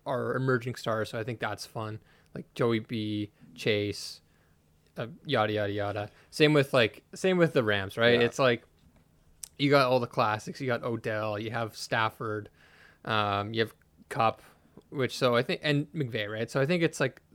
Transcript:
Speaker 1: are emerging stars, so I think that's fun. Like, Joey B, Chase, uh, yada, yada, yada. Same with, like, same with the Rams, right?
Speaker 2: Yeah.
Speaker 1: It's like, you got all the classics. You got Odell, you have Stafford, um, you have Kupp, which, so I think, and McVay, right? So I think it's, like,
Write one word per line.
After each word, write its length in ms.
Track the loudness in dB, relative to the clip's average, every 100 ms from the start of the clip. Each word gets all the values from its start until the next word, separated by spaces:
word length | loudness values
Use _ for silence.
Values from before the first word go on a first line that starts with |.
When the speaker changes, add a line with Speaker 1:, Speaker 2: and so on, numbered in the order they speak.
| -6
Speaker 1:
are 280 | -4 -2
emerging 400 | 0 0 0 -2 -6
stars, 340 | -4 -2 -2
so 80 | -4
I 40 |
think 140 | -6 -6
that's 280 | -6 -6 -10
fun. 340 | -8 -8 -10 -16 _ _
Like, 120 | -16 -12
Joey 240 | 0 2 2
B, 520 | -2 -4 -4 -4 -6 _ -20
Chase, 680 | -4 0 0 0 -4 -12 -16 _ _ _ _ _ _ _ -12
uh, 120 | -12 -12 -2
yada, 260 | 0 2
yada, 200 | 0 0
yada. 360 | -2 -4 -4 -8 -14 _
Same 240 | 2 6
with, 180 | 6 4
like, 300 | 2 2 0 _
same 220 | -2 0 4
with 160 | 4
the 100 | 4
Rams, 360 | 2 0 -2 2
right? 200 | 4 6
Speaker 2:
Yeah. 60 |
Speaker 1:
It's 140 | 4 4
like, 260 | 2 2 -4 _ _ _ _ _ _ _ -18 -2
you 100 | 4
got 160 | 4 4
all 140 | 2
the 60 | 0
classics. 540 | 0 0 0 -6 -8
You 60 | -4
got 160 | -2
Odell, 560 | -2 -4 -4 -4 -4 -6
you 120 | -6
have 260 | -6 -8 -8
Stafford, 720 | -4 0 0 -2 -6 -6 -8 _ -20 -20 -20 _
um, 480 | -2 0 2 0 -2
you 80 | -2
have 140 | -2 -4 _ _ -6
Kupp, 320 | 0 2 0 -10 _ _ -20 -10
which, 280 | -4 -4 0
so 200 | 2 2
I 60 |
think, 180 | 2 -2
and 240 | 0 0 -2
McVay, 360 | -6 -4 -4 -4
right? 220 | -4 -4
So 80 | 0
I 60 | 0
think 160 | 2
it's, 160 | 0 0
like, 220 | -2 -4 _